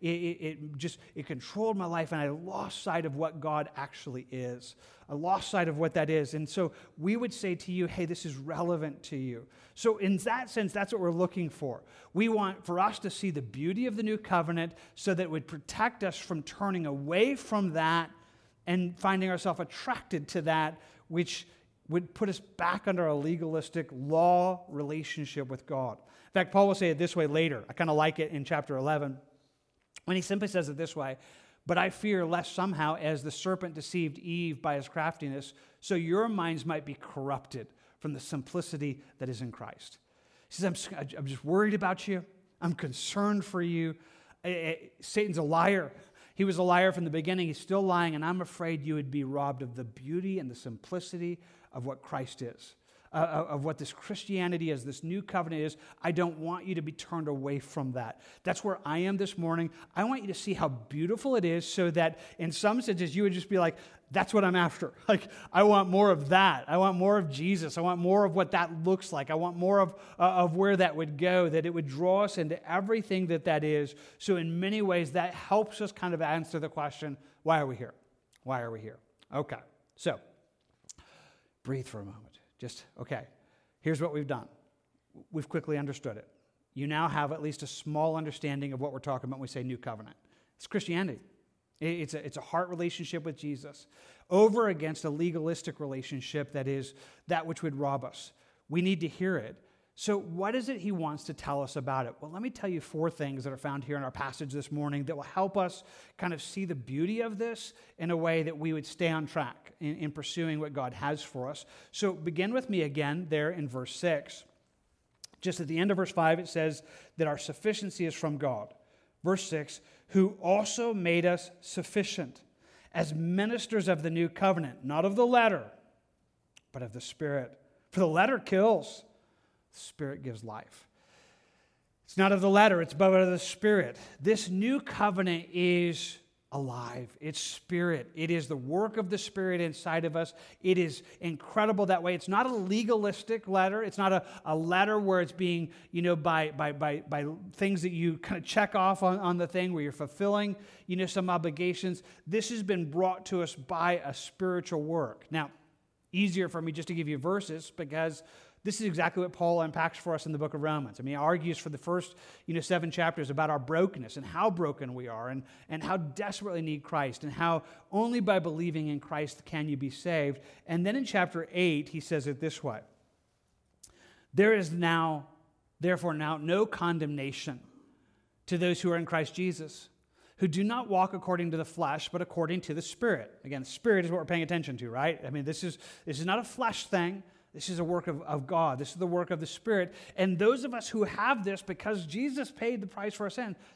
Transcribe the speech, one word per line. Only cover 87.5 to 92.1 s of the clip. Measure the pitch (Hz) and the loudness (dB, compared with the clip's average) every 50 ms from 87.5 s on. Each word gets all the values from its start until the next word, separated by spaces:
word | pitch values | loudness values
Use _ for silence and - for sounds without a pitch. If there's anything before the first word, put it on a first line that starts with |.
| 139 - 147 | -6 -6 -10
a | |
small | - - - - 151 151 151 156 165 156 | -12 -12 -10 -8 -4 -2 0 2 2 0
understanding | 160 156 151 - - - 143 139 139 143 139 | 0 -4 -6 -8 -6 -4 -4 -4 -4 -4 -6
of | 135 127 | -4 -4
what | 143 143 | -6 -6
we're | 131 131 | -6 -6
talking | - 143 131 123 - 123 | -4 -4 -4 -4 -4 -6
about | 135 135 | -8 -8
when | |
we | 131 120 | -8 -8
say | - 135 123 | -8 -6 -6
new | 131 123 | -6 -6
covenant. | 120 - 123 113 104 104 110 - _ _ _ _ _ _ _ _ | -6 -6 -8 -10 -10 -12 -18 -20 _ _ _ _ _ _ _ _
It's | _ - - | _ -14 -4
Christianity. | - 196 - 170 170 175 196 165 117 - - - _ _ _ _ _ _ _ _ _ - | -4 -4 -2 0 -2 -2 0 -2 -4 -8 -14 -20 _ _ _ _ _ _ _ _ _ -6
It, | 156 | -4
it's | 165 170 175 151 143 | -4 -2 -4 -6 -6